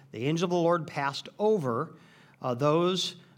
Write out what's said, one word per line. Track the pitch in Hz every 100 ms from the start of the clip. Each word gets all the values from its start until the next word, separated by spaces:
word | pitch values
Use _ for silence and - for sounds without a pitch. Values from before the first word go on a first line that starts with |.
| -
The | 107 135
angel | 165 180
of |
the | 175
Lord | 170 175 143
passed | 147 139 135 - -
over, | 214 214 131 117 170 - - - - -
uh, | 131 120
those | 147 160 175 185 - - -